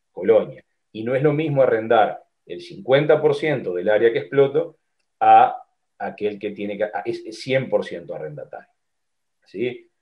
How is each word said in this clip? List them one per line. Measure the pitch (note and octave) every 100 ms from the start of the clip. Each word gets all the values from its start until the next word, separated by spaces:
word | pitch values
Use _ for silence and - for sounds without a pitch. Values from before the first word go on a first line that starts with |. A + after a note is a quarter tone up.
| _
Colonia. | E2+ F#2 F2+ D2+ - _ _ _
Y | G#2+
no | A2+
es | C3
lo | D3+
mismo | C#3+ D#3+ C#3
arrendar | B2+ A2 A2+ A2+ G2+ - _ _
el | - F2
cincuenta | - - - C#3 D3+ D3+
por | D3
ciento | C#3+ D#3 C3 G2
del | F2+ G2+
área | G#2+ A#2
que | C#3+
exploto | - C#3 C#3 D3 E3+ _ _ _ _ -
a | - G2 - - - _ _ -
aquel | G2 - G#2 G2+
que | G#2
tiene | G#2 G2+ G2
que, |
a, | G#2 G2+ A#2
es, | A#2
es | - G#2+
cien | C3 C3 G#2
por | G2+ F#2
ciento | F2 E2+
arrendatario. | D#2 D2+ D2 - - _ _ _ _ _ _ _ _ _
¿Sí? | F#2 B2 - _ _